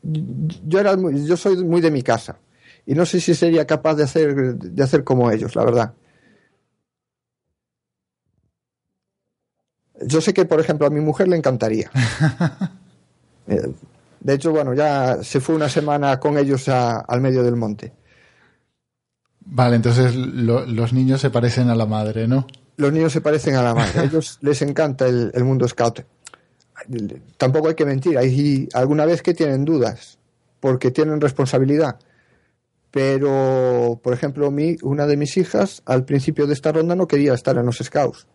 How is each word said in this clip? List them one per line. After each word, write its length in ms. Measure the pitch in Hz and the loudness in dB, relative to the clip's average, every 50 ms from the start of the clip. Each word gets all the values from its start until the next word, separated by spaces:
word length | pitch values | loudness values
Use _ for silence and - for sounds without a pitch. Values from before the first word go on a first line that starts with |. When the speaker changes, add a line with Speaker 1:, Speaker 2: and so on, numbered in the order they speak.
Speaker 1:
Yo 760 | - - 156 156 151 123 127 135 156 156 170 - - 151 165 190 | -6 -6 -6 -6 -6 -8 -8 -6 -6 -6 -6 -8 -6 -2 0 2
era 180 | 202 208 196 | 2 2 2
muy, 300 | 190 185 170 139 143 147 | 2 0 0 -2 -2 0
yo 100 | 151 180 | 0 -2
soy 260 | 165 - 202 190 180 185 | 0 2 0 0 0 0
muy 160 | 165 165 175 | 0 2 2
de 100 | 165 165 | 2 2
mi 120 | 151 131 | 0 0
casa 360 | 127 - 113 110 - - 76 _ _ _ _ _ _ - - _ _ | 0 0 0 0 -2 -10 -18 _ _ _ _ _ _ -20 -20 _ _
y 100 | - 139 | -2 0
no 120 | 156 170 | 0 0
sé 140 | 160 - 180 | 0 0 -2
si 140 | 165 - 170 | 2 2 2
sería 320 | - 170 170 165 160 147 | 2 4 4 4 2 2
capaz 280 | - 156 143 - 160 156 | 2 -2 0 0 0 2
de 80 | 151 | 2
hacer, 540 | 151 135 - 165 156 147 139 139 131 127 120 | 0 0 2 0 2 2 2 0 -2 -2 -4
de 260 | 110 107 90 87 131 | -6 -10 -10 -2 -2
hacer 220 | 139 131 170 147 131 | 0 2 2 0 2
como 260 | - 131 127 120 120 | 2 2 2 4 2
ellos, 260 | 110 110 113 - - | 2 0 -2 -4 -2
la 80 | 110 113 | 0 0
verdad. 300 | 117 120 120 113 104 - _ _ _ _ _ _ _ _ _ _ _ _ _ _ _ _ _ _ _ _ _ _ _ _ _ _ _ _ _ _ _ _ _ _ _ _ _ _ _ _ _ _ _ _ _ _ _ _ _ _ _ _ _ _ _ _ _ _ _ _ _ _ _ _ _ _ _ _ _ _ _ _ _ _ _ _ _ _ _ _ - | 2 2 2 0 -2 -6 _ _ _ _ _ _ _ _ _ _ _ _ _ _ _ _ _ _ _ _ _ _ _ _ _ _ _ _ _ _ _ _ _ _ _ _ _ _ _ _ _ _ _ _ _ _ _ _ _ _ _ _ _ _ _ _ _ _ _ _ _ _ _ _ _ _ _ _ _ _ _ _ _ _ _ _ _ _ _ _ -12
Yo 180 | - - 139 160 | -8 -2 -2 0
sé 140 | 160 214 202 | 0 0 2
que, 100 | 196 180 | 2 2
por 160 | 170 165 156 | 2 2 0
ejemplo, 260 | 156 - 156 151 151 | 2 0 0 0 0
a 40 | 143 | 0
mi 100 | 151 147 | 0 0
mujer 280 | 151 151 143 - 196 185 | -2 -2 0 0 0 0
le 80 | 180 | 0
encantaría. 540 | 165 147 139 127 110 120 110 110 110 107 - - | 0 0 0 -2 0 -2 -2 -2 -2 -4 -2 -2
Speaker 2:
<laughs> 760 | 131 123 113 - - 156 156 - - 175 156 - - 190 - - - _ _ _ _ _ _ _ _ _ _ _ _ _ | 0 0 0 0 0 0 -2 0 0 -4 -4 -2 -6 -8 -10 -10 -16 _ _ _ _ _ _ _ _ _ _ _ _ _
Speaker 1:
Eh, 280 | - 104 87 - - 69 - - - _ _ _ _ _ _ | -4 -4 -2 -2 -6 -10 -12 -18 -20 _ _ _ _ _ _
de 120 | - 135 | -2 -2
hecho, 200 | 139 139 139 165 | -2 0 0 0
bueno, 200 | 156 156 147 135 | 0 0 0 0
ya 500 | 123 139 147 151 143 139 127 127 120 73 | 0 0 0 2 2 0 0 0 -2 -2
se 160 | 123 - - 143 | -6 -4 -4 -4
fue 160 | 131 - 160 | 0 0 0
una 140 | 156 151 143 | 0 0 0
semana 500 | 131 160 147 147 147 147 143 139 131 131 | -2 -2 0 0 0 0 2 0 0 0
con 200 | - 151 147 147 | 0 0 0 2
ellos 280 | 143 139 139 131 131 139 | 0 0 0 -2 0 0
a, 300 | 135 123 123 117 117 110 | 0 0 0 0 -2 -4
al 200 | - - 120 123 | -6 -4 -2 0
medio 220 | 131 131 131 127 | 0 0 2 2
del 140 | 123 120 120 | 2 0 0
monte. 360 | 120 117 104 104 104 - - - _ _ _ _ _ _ _ _ _ _ _ _ _ _ _ _ _ _ _ _ _ _ _ _ _ _ _ _ _ | -2 -4 -6 -6 -10 -12 -18 -20 _ _ _ _ _ _ _ _ _ _ _ _ _ _ _ _ _ _ _ _ _ _ _ _ _ _ _ _ _
Speaker 2:
Vale, 360 | - 190 156 123 123 120 120 | -20 -6 0 2 2 4 4
entonces 400 | 117 110 123 117 123 127 123 120 | 2 4 2 4 4 4 2 0
lo, 480 | 131 127 131 - 127 117 113 117 131 135 | -2 -6 -6 -4 -2 0 0 0 0 0
los 300 | 127 113 110 117 113 123 | -2 -4 -2 -2 0 0
niños 260 | 127 131 131 131 - | 2 2 2 0 0
se 80 | - 135 | 0 0
parecen 400 | 117 120 117 120 110 127 123 123 | 0 2 0 0 0 2 0 2
a 60 | 117 | 2
la 100 | 113 110 | 0 0
madre, 420 | 107 107 107 107 107 107 110 113 | 0 -2 -2 -4 -4 -4 -2 0
¿no? 200 | 117 127 135 131 - - _ _ _ _ - | 0 0 0 -2 -4 -14 _ _ _ _ -2
Speaker 1:
Los 120 | 147 139 | 0 0
niños 220 | 147 160 160 160 | 2 2 0 0
se 80 | 135 160 | 0 0
parecen 360 | - 151 151 151 143 156 135 | 0 0 0 0 0 0 0
a 60 | 127 | 2
la 120 | 123 120 117 | 2 2 0
madre. 260 | 113 113 98 - - | 0 -2 0 0 0
A 40 | - | 0
Speaker 2:
<laughs> 0 | |
Speaker 1:
ellos 340 | 139 156 160 151 - - _ | 2 0 -2 -2 -4 -12 _
les 220 | 139 143 147 143 | -2 -2 0 0
encanta 440 | 151 143 139 160 160 147 135 135 135 | -2 -2 0 -2 -2 -2 0 0 0
el, 240 | 127 123 120 120 101 - | 2 2 0 0 -2 -2
el 100 | 127 123 | 0 0
mundo 240 | 131 135 127 123 120 | 0 2 0 0 -2
scout. 380 | - - 117 117 113 - - _ _ _ _ - - _ _ _ _ _ _ _ _ - - - 127 117 104 95 - - - - _ | 0 0 -2 -2 -2 -4 -18 _ _ _ _ -20 -20 _ _ _ _ _ _ _ _ -20 -16 -12 -10 -8 -8 -8 -10 -14 -20 -20 _
Tampoco 320 | _ 135 127 131 156 151 160 | _ 0 2 2 2 0 0
hay 60 | 160 | 0
que 100 | - 156 | 0 0
mentir, 320 | 143 135 135 131 175 156 | 0 0 0 0 0 2
hay 500 | 123 127 131 127 139 143 147 139 135 - - | 2 2 2 2 2 2 2 0 0 -2 -2
alguna 320 | - 123 131 139 147 151 151 | -2 0 0 2 2 2 2
vez 160 | 165 175 165 | 2 2 0
que 140 | - 185 170 | 0 -2 0
tienen 320 | - 165 147 135 131 139 | 0 0 0 0 0 0
dudas, 520 | 151 165 147 120 110 117 - - - - _ _ _ _ _ _ _ _ _ | 0 0 0 0 -2 -4 -8 -16 -20 -20 _ _ _ _ _ _ _ _ _
porque 320 | - 175 170 - - 165 | -2 -2 0 2 0 0
tienen 300 | 127 - 156 156 151 151 | 0 0 0 0 0 0
responsabilidad. 760 | 147 143 - - 139 127 - 135 135 135 147 151 160 135 117 - _ _ _ _ _ _ _ _ _ _ _ _ _ _ _ _ _ _ | 0 0 0 0 -2 0 0 0 2 2 2 2 0 -2 -4 -10 _ _ _ _ _ _ _ _ _ _ _ _ _ _ _ _ _ _
Pero, 1120 | - 139 135 135 135 135 143 143 135 135 135 131 131 131 127 127 123 123 120 120 120 117 | -2 0 0 2 0 2 2 2 2 2 2 2 2 2 2 2 2 2 2 0 0 -2
por 120 | _ 127 123 | _ -2 -2
ejemplo, 360 | 123 - 143 131 143 143 143 | 0 -2 -4 -2 -2 -2 0
mi, 260 | 139 143 151 165 170 - | 0 0 0 -2 -2 -2
una 260 | - 139 139 147 143 | -4 -4 -2 0 0
de 120 | 147 147 143 | 0 2 0
mis 180 | 147 139 - | 0 -2 0
hijas, 460 | 190 180 - - 214 202 190 - - _ | -2 -2 0 0 0 0 0 -2 -12 _
al 220 | - 127 131 127 | 0 0 0 0
principio 400 | - 143 139 135 - 151 - 147 | 0 -2 0 0 -2 0 0 0
de 80 | 143 147 | 0 0
esta 180 | 139 - 156 | -2 -2 0
ronda, 240 | 151 160 160 170 175 | 0 0 0 0 0
no 100 | 185 185 | 0 0
quería 280 | 165 - 143 143 143 127 | 0 2 2 2 2 0
estar 240 | 120 - - 135 123 | 0 0 0 0 2
en 80 | 120 | 0
los 100 | 123 120 | 0 -2
scouts. 500 | - 139 - - 147 139 127 - - - _ | -4 -8 -4 -2 -2 -2 -2 -4 -8 -20 _